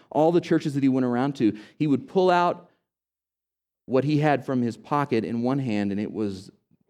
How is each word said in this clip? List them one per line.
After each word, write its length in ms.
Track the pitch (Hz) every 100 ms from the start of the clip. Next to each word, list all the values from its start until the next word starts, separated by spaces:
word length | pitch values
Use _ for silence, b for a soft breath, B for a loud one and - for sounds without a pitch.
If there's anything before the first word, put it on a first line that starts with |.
| B
all 200 | 143 160
the 100 | 170
churches 320 | 170 165 156
that 100 | 139
he 60 | 135
went 160 | 131 123
around 300 | 120 143 139
to, 200 | 110 104 B B
he 80 | 151
would 200 | 131 -
pull 220 | 190 185
out 400 | 175 175 - - _ _ _ _ _ _ _ _ _ _ _ -
what 180 | 127
he 160 | 143 147
had 260 | 151 131 139
from 160 | 127
his 160 | 120 110
pocket 460 | - 147 139 113
in 180 | 90 117
one 160 | 123 139
hand, 320 | 127 104 101
and 80 | 101
it 120 | 104
was 400 | 104 101 95 - - _ _